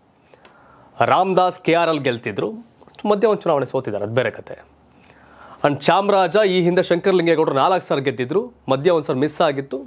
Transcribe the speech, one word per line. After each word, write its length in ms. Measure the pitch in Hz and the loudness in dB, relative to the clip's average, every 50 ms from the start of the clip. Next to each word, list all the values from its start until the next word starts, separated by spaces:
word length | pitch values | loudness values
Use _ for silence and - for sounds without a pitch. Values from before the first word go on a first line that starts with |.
| _ _ _ _ _ _ - _ _ - _ - - - - - - - _ - | _ _ _ _ _ _ -20 _ _ -20 _ -20 -20 -20 -20 -20 -20 -20 _ -2
ರಾಮದಾಸ್ 600 | 117 113 127 160 185 190 185 175 180 180 175 - | 0 2 2 0 0 0 2 2 0 0 -2 -4
ಕೆ 140 | - 165 160 | -2 0 0
ಆರ್ 160 | 170 170 160 | 2 2 0
ಅಲ್ಲಿ 140 | 160 151 135 | -2 -2 -2
ಗೆಲ್ತಿದ್ರು, 480 | 131 120 117 - 117 101 - - 214 226 226 233 - _ _ - - _ - - 208 | -2 -4 -4 -6 -8 -6 -6 -6 -6 -8 -12 -18 -20 _ _ -20 -20 _ -8 -2 -2
ಮಧ್ಯ 180 | 208 202 226 220 | 0 2 2 0
ಒಂದು 140 | 208 - | 0 0
ಚುನಾವಣೆ 240 | - 170 156 139 135 | -2 -2 -2 0 -2
ಸೋತಿದ್ದಾರೆ, 400 | - - 135 - 117 104 98 101 | -2 -4 -6 -4 -4 -6 -6 -6
ಅದು 80 | 107 113 | -2 -2
ಬೇರೆ 180 | 127 120 107 | -2 -2 -2
ಕತೆ. 400 | - - - - - - - _ _ _ _ _ _ _ _ _ - _ - - - - - - - - - | -4 -8 -14 -18 -20 -20 -20 _ _ _ _ _ _ _ _ _ -20 _ -20 -20 -20 -20 -20 -20 -10 -2 -2
And 120 | 147 143 | 0 0
ಚಾಮರಾಜ 640 | - - - 165 190 202 202 202 190 185 175 - 208 220 196 | 2 2 2 2 2 2 2 2 2 2 2 2 2 2 4
ಈ 140 | 180 185 | 2 2
ಹಿಂದೆ 220 | 170 175 180 185 170 | 2 2 2 2 2
ಶಂಕರಲಿಂಗೇಗೌಡರು 720 | - 180 175 - 202 185 180 170 170 165 151 160 156 143 | 2 0 0 0 0 2 2 2 2 2 2 2 0 2
ನಾಲ್ಕು 320 | 135 139 175 185 180 175 - | 2 2 2 2 0 -2 -2
ಸಲ 100 | 170 143 | -4 -2
ಗೆದ್ದಿದ್ರು, 540 | 135 139 127 117 123 123 156 196 240 247 - _ _ - | -2 -4 -4 -4 -6 -2 -2 -2 -2 -4 -10 _ _ -2
ಮಧ್ಯ 220 | 135 135 143 180 | -2 0 2 2
ಒಂದು 140 | 175 160 147 | 2 2 0
ಸಲ 80 | - 147 | -2 -2
ಮಿಸ್ 280 | 127 139 151 151 - | -2 -2 -2 0 0
ಆಗಿತ್ತು, 400 | 180 156 139 135 135 - - 269 - | 0 0 0 -2 -6 -8 -10 -10 -10